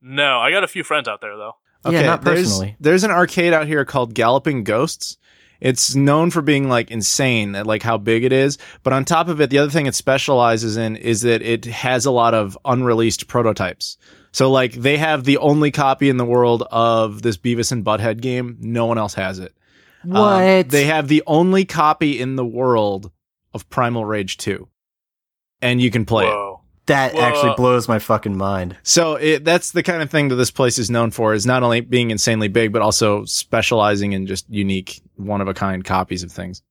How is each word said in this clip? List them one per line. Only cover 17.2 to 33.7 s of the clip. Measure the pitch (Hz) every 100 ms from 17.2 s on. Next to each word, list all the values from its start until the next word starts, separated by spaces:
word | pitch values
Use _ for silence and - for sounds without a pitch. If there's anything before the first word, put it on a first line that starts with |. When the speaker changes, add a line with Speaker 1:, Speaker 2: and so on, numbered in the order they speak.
Speaker 3:
this | 113 101
Beavis | 123 120 117
and | 120
Butthead | 104 107 113 110
game. | 127 123 123 110
No | 113 117 117
one | 113
else | 104 -
has | 95 92
it. | 92 _ _ _ _ _
Um, | 175
Speaker 2:
What? | 190 208 190 185 190 143
Speaker 3:
they | 143 143
have | 156 139
the | 151 -
only | 156 180 190 190
copy | 160 151 151 151 123
in | 127 135
the | 123
world | 117 127 117 104 98 98 _ _ _ _
of | 110 -
Primal | - 120 120 107
Rage | 107 95 -
two. | - 95 - _ _ _ _ _ _ _ _ _
And | 123 123
you | 123
can | 117 104
play | 110 110
it. |
Speaker 1:
Whoa. | 104 101 92 _ _ -
Speaker 2:
That | 139 131 156
actually | 127 120 143
Speaker 1:
Whoa. | 127
Speaker 2:
blows | 123 123 113
my | 110
fucking | - 107 107 98
mind. | 98 98 90 95
Speaker 3:
So | - 170 165 151
it, | 151 151
that's | 151 175 -
the | 175
kind | 165 170
of | 147
thing | 156 143
that | 123
this | 127
place | - 127 120
is | 107
known | 120 117
for, | - 110
is | 107 120
not | 127
only | 123 117
being | 117 123 120
insanely | 107 - 110 107
big, | 104 113
but | 113
also | 107 104 110 104 104
specializing | - - 117 104